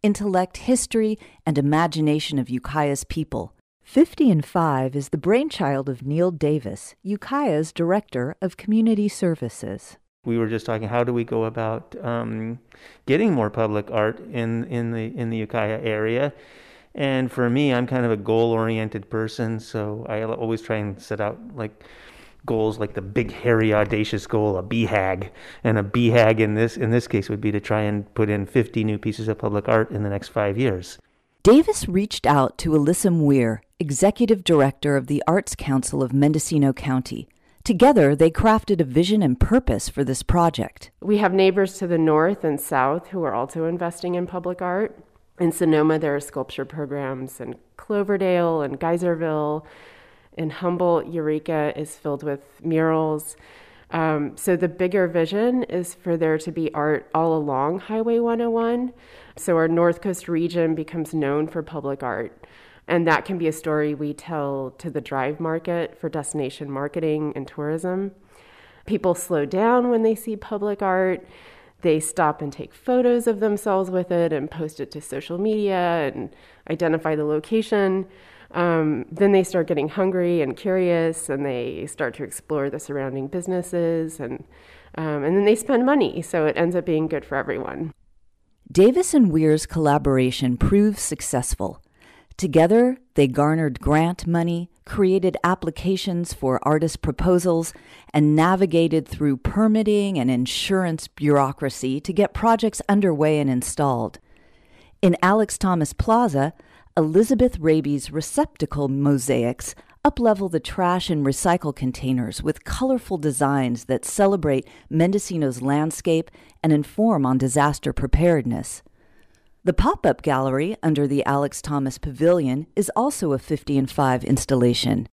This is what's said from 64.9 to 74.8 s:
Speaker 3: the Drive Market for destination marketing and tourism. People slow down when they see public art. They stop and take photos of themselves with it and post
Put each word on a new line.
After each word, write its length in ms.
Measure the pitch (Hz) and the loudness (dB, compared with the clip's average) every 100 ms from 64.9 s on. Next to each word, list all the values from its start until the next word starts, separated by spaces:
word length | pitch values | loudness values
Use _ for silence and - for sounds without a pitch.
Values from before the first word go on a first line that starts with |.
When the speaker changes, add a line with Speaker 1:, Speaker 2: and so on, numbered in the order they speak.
Speaker 3:
the 100 | 147 | -8
Drive 380 | 123 135 131 151 | -6 -4 -4 -4
Market 580 | 160 165 165 170 165 - | -4 -4 -4 -4 -4 -8
for 120 | 160 | -8
destination 600 | 156 143 151 135 - 143 | -6 -6 -6 -6 -6 -10
marketing 640 | 135 143 170 160 151 151 143 | -6 -6 -4 -2 -2 -4 -6
and 100 | 135 | -10
tourism. 640 | - 147 160 180 185 196 196 _ - - - - - - | -8 -6 -4 -4 -4 -6 -10 _ -20 -20 -20 -20 -20 -4
People 280 | 202 185 | 0 0
slow 320 | 170 - 165 143 | -2 0 -2 0
down 420 | 185 226 247 247 | 0 2 2 2
when 140 | 233 | 2
they 140 | 226 220 | 2 0
see 180 | - | -6
public 480 | 214 - 208 208 202 | -10 -8 -6 -4 -2
art. 420 | 196 185 185 180 - - - - - _ | 0 2 0 -2 -8 -20 -20 -20 -20 _
They 200 | 175 156 | 0 0
stop 420 | 156 - 156 147 | -2 0 0 0
and 100 | 147 | -8
take 220 | - - | -10 -16
photos 540 | - - 247 247 240 233 | -10 0 2 4 2 0
of 100 | 208 | 0
themselves 500 | 214 202 214 190 185 | 0 -2 0 0 0
with 220 | 180 180 | -2 0
it 220 | 175 165 | 0 0
and 180 | 151 147 | -2 -6
post 300 | 160 156 - | -8 -10 -8